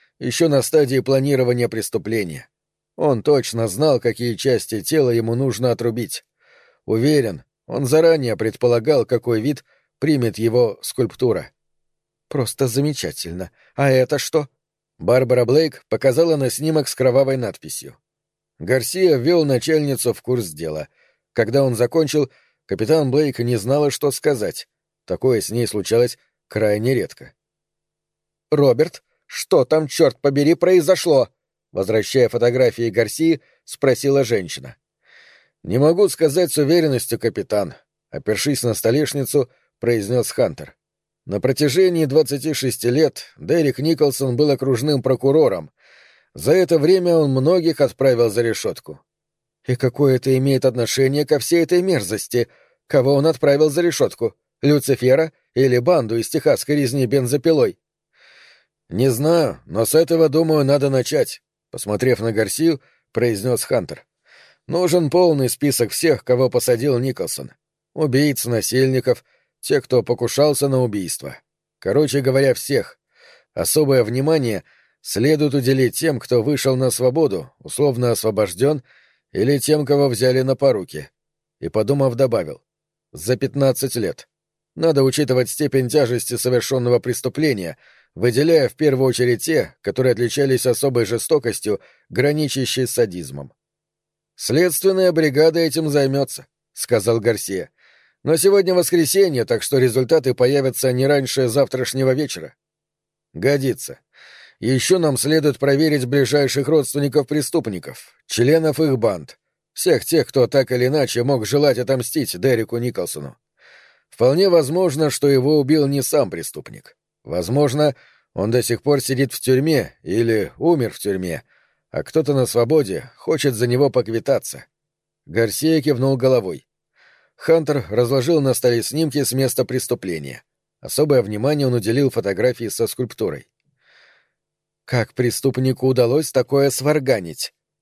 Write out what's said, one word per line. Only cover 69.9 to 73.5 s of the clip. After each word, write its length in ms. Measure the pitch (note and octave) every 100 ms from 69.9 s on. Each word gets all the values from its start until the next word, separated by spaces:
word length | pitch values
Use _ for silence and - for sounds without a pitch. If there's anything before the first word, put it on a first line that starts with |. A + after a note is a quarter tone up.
| B2
покушался 640 | G#2+ B2 A#2+ - D3+ C#3 C#3
на 140 | C3
убийство. 560 | B2 G#2 F2 - C#2+ - _ _ _ _
Короче 420 | F#2 A#2 D3+ C#3
говоря, 320 | C3 C3 C3+
всех. 460 | - - C3+ - - _ _ _ _ _